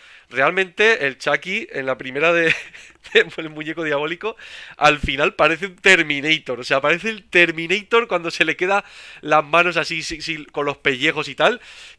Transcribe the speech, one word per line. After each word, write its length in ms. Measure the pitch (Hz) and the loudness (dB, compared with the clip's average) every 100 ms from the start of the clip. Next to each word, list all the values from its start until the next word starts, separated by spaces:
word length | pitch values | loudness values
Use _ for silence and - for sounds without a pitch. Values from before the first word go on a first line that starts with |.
| - - _ | -20 -20 _
Realmente, 800 | 120 143 185 185 180 220 226 139 | 0 0 2 -2 2 2 2 -2
el 100 | 123 | -2
Chucky, 500 | 147 147 180 208 - | -2 -2 -4 -8 -6
en 140 | 139 131 | -6 -4
la 120 | 123 | -6
primera 360 | 131 135 165 | -6 0 2
de, 200 | 170 165 - - - | 4 2 0 -6 -20
<laughs> 300 | - _ - | -20 _ 0
de 120 | 226 165 - | 2 2 -4
el 120 | 156 | -12
muñeco 340 | 151 156 160 | -10 -10 -6
diabólico, 520 | 156 143 156 170 208 - - - - - | -2 -2 -2 -6 -8 -10 -16 -20 -20 2
al 220 | 147 147 | 2 2
final 360 | - 135 175 - | -2 0 0 2
parece 320 | 156 160 190 | 2 2 -6
un 80 | 180 | 0
Terminator. 840 | 196 180 156 143 147 151 - 120 | 4 4 4 -2 0 -2 -2 -8
O 40 | |
sea, 180 | 123 139 | -2 0
parece 280 | 147 170 214 | 2 0 -4
el 140 | 214 - | -8 0
Terminator 800 | 180 170 160 165 202 196 233 233 | 4 4 2 -4 -4 0 0 0
cuando 240 | 180 165 | -2 -4
se 120 | - | -2
le 140 | 160 147 | -2 0
queda 260 | 180 202 - - - - | 0 -2 -2 -14 -20 -14
las 240 | 151 151 147 | 0 2 4
manos 320 | 170 175 165 | 2 2 0
así, 240 | 151 165 | -4 -6
sí, 180 | 151 156 | -8 -10
sí, 240 | 160 156 147 | -10 -10 -8
con 180 | 151 143 | -4 -4
los 120 | 139 | -2
pellejos 520 | 143 127 151 156 143 | -2 0 0 -2 -6
y 60 | 127 | 0
tal, 260 | 170 240 - - - | 0 0 -8 -20 -20